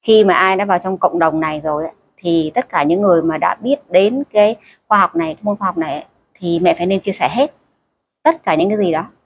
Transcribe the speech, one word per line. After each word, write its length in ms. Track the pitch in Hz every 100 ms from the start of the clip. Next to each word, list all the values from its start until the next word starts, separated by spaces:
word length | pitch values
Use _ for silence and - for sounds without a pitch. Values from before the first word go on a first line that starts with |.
Khi 220 | - 220
mà 100 | 202
ai 220 | - 190 190
đã 100 | 202
vào 140 | 180
trong 180 | 185 190
cộng 220 | - 170
đồng 200 | 165 156
này 220 | 160 156
rồi 200 | 156 151
ấy, 100 | 160 _ _ _
thì 340 | 180 170 156
tất 160 | 233 262
cả 140 | 180
những 180 | 147 170
người 200 | 202 170
mà 160 | 165 160
đã 180 | 170 -
biết 300 | 220 277 _
đến 320 | 180 202 254 285
cái 220 | 214 208 226 _ _ _
khoa 120 | 208
học 160 | 185 165
này, 200 | 165 156
cái 80 |
môn 140 | 208 202
khoa 80 | 190
học 120 | 170
này 160 | 160
ấy, 120 | 143 - _ _
thì 260 | _ 175 170
mẹ 160 | 175 165
phải 80 | 175
nên 160 | 190
chia 100 | -
sẻ 180 | 185 143
hết 220 | 226 285 _ _ _ _ _ _ _
tất 200 | - 165
cả 120 | - 156
những 140 | 185
cái 80 | 208
gì 140 | 190
đó. 140 | 156 190 _